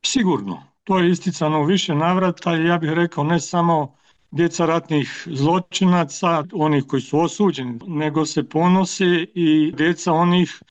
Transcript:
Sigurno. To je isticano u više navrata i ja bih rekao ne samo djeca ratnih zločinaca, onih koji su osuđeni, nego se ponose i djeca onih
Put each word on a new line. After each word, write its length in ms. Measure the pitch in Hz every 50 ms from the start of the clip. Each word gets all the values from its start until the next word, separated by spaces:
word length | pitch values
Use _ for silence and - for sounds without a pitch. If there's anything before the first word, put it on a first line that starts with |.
| -
Sigurno. 580 | - - 262 208 185 151 107 101 98 85 - - _ _ _ _
To 160 | - 190 185
je 100 | 170 175
isticano 520 | 180 170 - 190 - - 160 151 156 151
u 40 | 143
više 300 | 160 202 175 - - 147
navrata 600 | 147 165 175 185 190 190 175 170 - - 175 170
i 100 | 160 160
ja 120 | 175 175
bih 140 | 170 165 151
rekao 320 | 160 170 170 170 - 147 143
ne 160 | 156 170 160
samo 560 | - - - 175 170 170 165 151 147 143 _ _ _ _ _ _ _ _
djeca 340 | - 147 170 165 170 - 170
ratnih 600 | 160 165 165 165 - 156 147 135 - - - - 170
zločinaca, 1120 | 156 135 139 160 175 185 175 _ - - 190 180 180 175 160 - - - 190 170 170 156 143 - -
onih 300 | 175 151 156 147 139 139
koji 140 | - 143 131
su 180 | 135 - 147 156
osuđeni, 600 | 170 160 - - 208 185 143 135 127 123 117 117 139
nego 380 | 185 160 147 156 151 147 156 151
se 240 | 151 - 156 143 -
ponose 760 | - 156 175 180 185 190 185 180 - - 190 175 175 165 175 - -
i 360 | 175 170 156 156 156 151 160 -
djeca 360 | 147 156 175 170 - - 180 160
onih 480 | 165 175 175 175 180 170 - - - - _